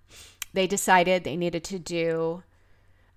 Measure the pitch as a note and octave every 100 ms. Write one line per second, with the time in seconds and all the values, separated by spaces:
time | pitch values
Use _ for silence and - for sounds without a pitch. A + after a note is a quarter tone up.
0 | _ - - - - G3 F#3 G3+ - F#3
1 | F3 F#3 D3 E3 F3 E3+ - F#3+ D#3 E3+
2 | E3 E3 E3 F3 - _ _ _ _ _
3 | _